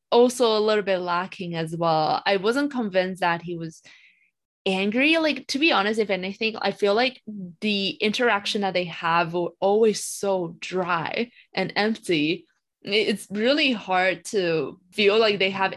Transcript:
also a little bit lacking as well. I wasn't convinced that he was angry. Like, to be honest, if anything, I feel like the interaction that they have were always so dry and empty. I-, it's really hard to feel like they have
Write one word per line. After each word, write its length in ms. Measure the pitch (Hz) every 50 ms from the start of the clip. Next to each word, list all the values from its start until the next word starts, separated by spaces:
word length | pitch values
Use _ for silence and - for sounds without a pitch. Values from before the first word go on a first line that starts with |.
| _ _ -
also 420 | 240 240 254 240 - 254 226 220
a 40 | 214
little 240 | 214 214 214 208 196
bit 160 | 196 190 180
lacking 560 | 180 180 175 175 185 185 - - 185 175 170
as 200 | 165 165 160 165
well. 460 | 165 170 165 160 156 156 156 151 - -
I 120 | - 202 196
wasn't 320 | 180 214 240 277 285 285
convinced 500 | 285 254 233 202 180 185 180 185 190 175
that 220 | 190 175 170 170 170
he 140 | 170 175 165
was 240 | 165 160 160 - _ - - - _ _ _ _ _ _ _ _ _ _ _ _ _
angry. 540 | 196 190 190 196 208 214 247 269 302 320 330
Like, 280 | 320 311 285 254 - -
to 100 | - 269
be 140 | 302 330 302
honest, 260 | 202 190 208 220 220
if 80 | 214 196
anything, 480 | 196 180 180 190 196 - 220 220 220
I 140 | - - 202
feel 240 | 190 - 208 202 202
like 260 | 220 247 262 254 - _ - 214 202 185 175 165 _
the 300 | - 214 208 202 196 185
interaction 720 | 156 - - 214 208 - 247 240 208 202 202 - - 220 202
that 120 | 190 180
they 100 | 180 180
have 500 | 170 160 - 180 170 165 170 175 165 165
were 160 | 175 175 170 - _
always 440 | - 196 202 214 233 220 202 - -
so 500 | - - - - 202 196 190 175 165 170 -
dry 680 | - - 180 185 180 170 180 165 156 - - - 233 247 _ - - _ _
and 200 | - 190 175 -
empty. 680 | - 202 214 220 - - - 180 156 147 151 165 - - _ _ _ _ _ _ _ _
I-, 40 | - 196 220 208 -
it's 160 | 233 196 - -
really 420 | 190 208 214 247 285 311 311 269 247
hard 520 | 208 - - 185 185 185 190 180 170 -
to 520 | - - 208 180 170 165 160 135 - - - _ _ -
feel 260 | 208 214 196 202 226
like 200 | 226 220 208 190
they 120 | 196 190
have 240 | 196 190 190 185 175